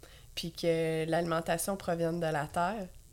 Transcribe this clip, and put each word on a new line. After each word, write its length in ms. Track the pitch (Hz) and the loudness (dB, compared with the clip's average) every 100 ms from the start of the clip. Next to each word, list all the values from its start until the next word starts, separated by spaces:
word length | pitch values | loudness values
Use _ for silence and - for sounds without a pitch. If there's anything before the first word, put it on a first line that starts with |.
| - - - | -20 -20 -14
puis 180 | - 170 | -8 -8
que 540 | - 170 165 165 160 160 | 0 2 4 2 2 2
l'alimentation 680 | 165 170 165 170 170 - 196 | 2 2 2 2 0 0 -2
provienne 420 | - 170 165 170 | -2 2 2 2
de 60 | 160 | 0
la 200 | 156 151 | 0 0
terre. 400 | 175 175 220 185 - - | 0 0 0 -6 -10 -20